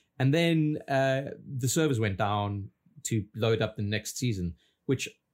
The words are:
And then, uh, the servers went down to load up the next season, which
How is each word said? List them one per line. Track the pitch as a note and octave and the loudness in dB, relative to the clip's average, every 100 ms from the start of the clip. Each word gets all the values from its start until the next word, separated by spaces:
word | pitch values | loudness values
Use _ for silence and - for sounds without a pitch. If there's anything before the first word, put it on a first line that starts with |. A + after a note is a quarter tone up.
| _ - | _ 0
And | C3 | 2
then, | D#3+ E3+ D#3+ D3+ D3+ - | 4 4 4 2 -2 -2
uh, | C3+ C3+ C3+ C#3+ - - C3+ | 0 2 0 -4 -10 -10 -4
the | B2 | 0
servers | E3 D#3 A#2+ | 2 2 2
went | G#2+ F#2+ | 0 0
down | G#2 G#2 G2+ G2+ G2 _ _ - | 0 0 -2 -4 -8 _ _ -14
to | - A2+ F#2+ | -4 -4 -4
load | A2 A2+ A2+ | -2 0 2
up | G#2+ - | 0 -2
the | |
next | G#2 G#2 - - | -4 -4 -6 -4
season, | B2+ G2 F2 - _ _ - | -4 -2 -4 -6 _ _ -4
which | C3 - - _ | -4 -4 -14 _